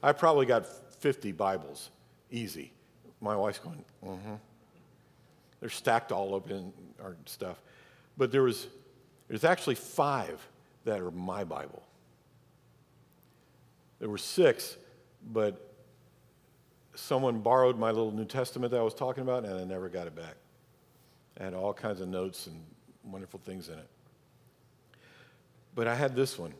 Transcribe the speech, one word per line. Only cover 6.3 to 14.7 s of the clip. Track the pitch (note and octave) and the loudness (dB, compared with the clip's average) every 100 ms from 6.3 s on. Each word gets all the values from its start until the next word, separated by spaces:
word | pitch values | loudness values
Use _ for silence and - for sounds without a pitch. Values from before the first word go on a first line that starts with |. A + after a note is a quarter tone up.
up | G2 F2 | -2 -4
in | G2 F#2 - F2+ - | -8 -10 -14 -20 -16
our | F#2+ E2 C#2+ | -14 -14 -16
stuff. | - F#2+ E2+ - - - - _ - | -10 -10 -10 -18 -20 -20 -20 _ 0
But | C3 | 2
there | C3+ | 6
was, | C3 G#2+ - - - - _ _ _ | 4 2 -8 -16 -20 -20 _ _ _
there's | A2 | 2
actually | D#3+ F3+ - B2 | 4 4 2 -2
five | - - C#3+ C3+ E2+ D#2 - - _ _ - | -2 2 2 2 -2 -8 -14 -20 _ _ -4
that | G#2 | -2
are | F2+ | -4
my | E2+ F#2 F#2 | -6 -6 -6
Bible. | F2+ C#2+ C#2+ - - _ _ _ _ _ _ _ _ _ _ _ _ _ _ _ _ _ _ _ _ _ | -6 -6 -10 -14 -20 _ _ _ _ _ _ _ _ _ _ _ _ _ _ _ _ _ _ _ _ _
There | A2+ | -8
were | G#2 | -6
six, | - - E3 A#2 - | -4 6 6 6 -2